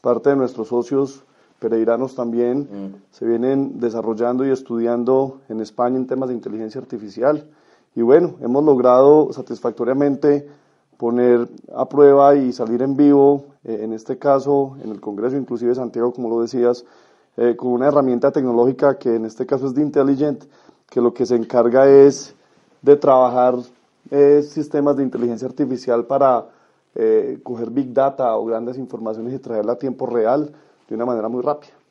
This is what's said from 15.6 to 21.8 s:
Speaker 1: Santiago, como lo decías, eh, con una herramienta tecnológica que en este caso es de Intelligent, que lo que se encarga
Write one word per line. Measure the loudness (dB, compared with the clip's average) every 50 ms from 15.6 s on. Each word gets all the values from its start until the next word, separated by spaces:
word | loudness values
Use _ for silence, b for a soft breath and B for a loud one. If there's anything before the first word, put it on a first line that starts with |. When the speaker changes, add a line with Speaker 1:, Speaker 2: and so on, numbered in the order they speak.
| -2 -2 -2
Speaker 1:
Santiago, | -2 -4 -8 -4 -4 -4 -4
como | -4 -6 -8 -4
lo | -4 -4
decías, | -4 -4 -2 0 0 0 0 -2 b b b b b b b b b b _
eh, | -2 0 0 0
con | -2 -4 -4
una | -2 0 0 2
herramienta | 2 2 0 0 0 0 0 0
tecnológica | 0 0 -2 0 0 2 2 0 0 2 0 0 0 0
que | -2 -2 -2
en | -2 -4
este | -8 -8 -10 -4
caso | -4 -4 -4 -2
es | -4 -2
de | -2
Intelligent, | -2 0 0 0 2 2 0 0 0 -4 -4 -6 -12 b b b b b b b b b
que | -2 0
lo | 0 0 0
que | -2 -2
se | 0 0
encarga | -2 -2 0 0 2 2 4 4 4